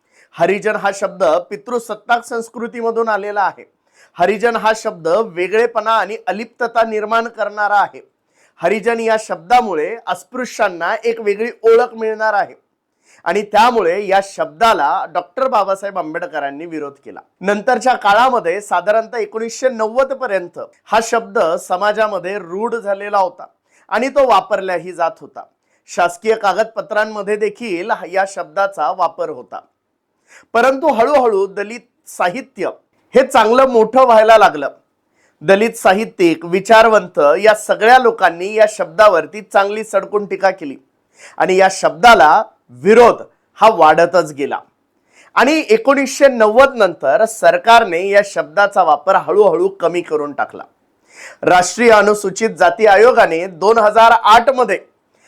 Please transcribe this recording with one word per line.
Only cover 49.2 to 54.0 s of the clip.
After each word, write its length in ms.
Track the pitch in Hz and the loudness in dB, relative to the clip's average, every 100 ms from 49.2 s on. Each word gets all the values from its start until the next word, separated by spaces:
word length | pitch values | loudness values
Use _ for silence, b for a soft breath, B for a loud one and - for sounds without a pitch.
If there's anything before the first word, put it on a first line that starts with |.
| 151 185 202 165 190 | 0 2 2 2 -2
कमी 300 | 190 170 175 | -2 -4 -4
करून 300 | 170 156 147 | -4 -4 -4
टाकला. 300 | 131 107 98 - _ _ _ B B B B | -6 -8 -10 -20 _ _ _ B B B B
राष्ट्रीय 480 | 156 180 180 - 240 | 2 2 2 2 4
अनुसूचित 600 | 214 202 208 196 - 220 | 4 4 0 -4 -4 -4
जाती 360 | 160 175 170 220 | 2 0 2 4
आयोगाने 580 | 196 240 233 185 165 190 | 6 6 4 2 0 -6
दोन 300 | 165 190 226 | -4 0 2
हजार 340 | 214 208 | 2 4